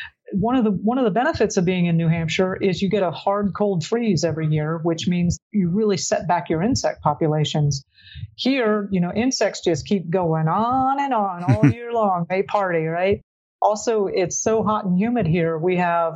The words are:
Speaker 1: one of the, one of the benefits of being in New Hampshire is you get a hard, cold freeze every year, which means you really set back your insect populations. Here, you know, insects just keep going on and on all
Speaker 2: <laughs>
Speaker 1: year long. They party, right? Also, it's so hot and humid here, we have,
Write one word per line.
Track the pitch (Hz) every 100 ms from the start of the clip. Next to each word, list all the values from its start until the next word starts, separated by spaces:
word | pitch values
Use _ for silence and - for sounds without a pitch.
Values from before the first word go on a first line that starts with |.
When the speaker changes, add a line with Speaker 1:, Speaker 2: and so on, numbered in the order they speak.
| - - -
Speaker 1:
one | 202 214 262
of |
the, | 220
one | 180 208 254
of |
the | 240
benefits | 180 285 320 214 -
of |
being | 175 185 175
in | 165
New | 165
Hampshire | 165 160 - 185 190
is | 196 165
you | 196
get | 208
a | 180
hard, | 139 202 202 202
cold | 156 208 185
freeze | - 240 233 170
every | 165 160 156
year, | 156 151 165
which | 165 160 -
means | 175 175 170 -
you | 214 175
really | 190 214 190
set | - - 151
back | 170 160
your | 160
insect | 208 269 156 -
populations. | 156 147 160 151 147 156 147 147 - _ - - - -
Here, | 247 269 220 214 196
you | 190
know, | 175
insects | 202 254 - 202 -
just | 190 151 -
keep | 202 160
going | 185 170 160 156
on | 185 233 262 262 277
and | 277
on | 233 196 175
all | 175 208 -
Speaker 2:
<laughs> |
Speaker 1:
year | 233 240
long. | 233 208 180 170
They | 190
party, | 196 208 190 170 160
right? | 165 190 202 - _ _ _
Also, | 196 208 247 220 190
it's | 190 175 -
so | 226 220
hot | 214 214
and | 190 180
humid | 226 240 175
here, | 175 165 160
we | 175 180
have, | 175 170 165